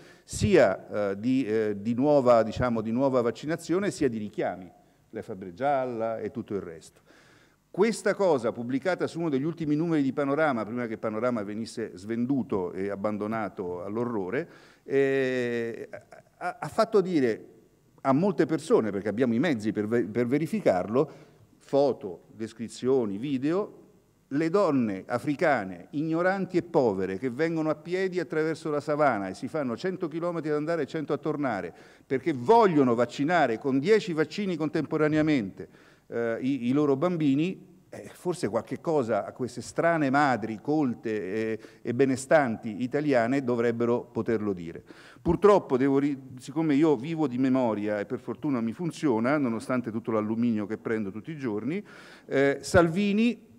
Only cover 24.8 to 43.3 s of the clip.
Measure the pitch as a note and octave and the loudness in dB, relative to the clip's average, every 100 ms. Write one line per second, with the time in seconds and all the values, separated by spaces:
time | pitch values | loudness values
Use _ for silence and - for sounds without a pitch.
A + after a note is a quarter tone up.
24.8 | A2+ F#2+ - A#2+ D3 C#3+ E3+ C3 F#2+ F2 | 0 -4 -4 -4 -2 0 0 0 -2 -10
25.8 | - D3 D#3+ D#3+ F3+ G3 F#3 F3 D3+ D#3+ | -10 -6 -4 0 0 0 -2 -2 0 2
26.8 | B2 F#2+ F#2 F#2+ C3 A#2+ E3 E3 D#3 D3+ | 2 2 -2 -4 -6 -2 -2 0 -2 -4
27.8 | E3 F3+ F#3+ F3+ E3 D#3 D#3+ D#3 E3 D3 | -4 -4 -2 -4 -4 -2 -2 -4 -4 -4
28.8 | C#3+ D3 D3 A2 F#2+ F#2 C3+ D#3 C3 A2+ | -2 2 2 2 -2 -6 -6 -4 -4 -4
29.8 | F#3 F#3 E3+ D#3+ E3+ E3+ D3+ D3+ D3+ E3+ | -4 -4 -6 -4 -4 -4 -2 -2 -2 -2
30.8 | C#3 E3 C#3+ C#3+ D#3+ D3 C#3 G2+ F2 - | -2 -6 -4 -4 -2 -2 -2 -2 -6 -12
31.8 | - - _ C3 E3+ C#3 B2 A#3 G#3 D3+ | -20 -20 _ -2 0 -2 6 8 8 6
32.8 | B2+ A#2 A#2 - D3 F3 C3+ A2+ C#3+ C3+ | 4 4 2 0 0 4 2 2 0 0
33.8 | D3+ A3 D#3+ D#3 D3+ - G3+ E3 D#3 E3 | 4 2 2 -2 -2 -2 -4 -2 -2 -2
34.8 | C#3+ D#3+ D#3 D#3 D#3 C#3+ G2 - F2+ - | -2 0 2 2 2 2 0 -8 -16 -16
35.8 | - _ _ A2+ A#2 A2+ B2+ C#3 A#2+ C3+ | -20 _ _ -4 -2 -2 -2 -2 0 2
36.8 | D3+ C3+ F3 F3+ D3+ C3+ E3+ - - - | 2 2 0 0 2 2 0 -4 -14 -20
37.8 | _ - G#2 - F3+ E3 A#2 A2 - C3 | _ -18 -18 -10 -6 -2 -2 -2 -4 -6
38.8 | - D3+ A2+ G#2+ G2+ - A#2+ - - - | -2 0 2 0 -2 -6 -8 -8 -10 0
39.8 | E3 E3 C#3 C#3 D3 A#2+ A2 G#2+ - D3+ | 2 2 2 4 4 2 -2 -6 -2 0
40.8 | C#3 A#2 A#2 G#2+ F2+ A2 A2 A2 - - | 0 -2 -4 -4 -2 -2 -2 -4 -10 -12
41.8 | - A#2+ C3+ B2+ - D#3+ C3+ A2 A2+ G2+ | -6 2 2 2 4 4 4 -2 -6 -6
42.8 | B2 C#3+ D3+ B2+ A2+ | -4 -2 2 4 4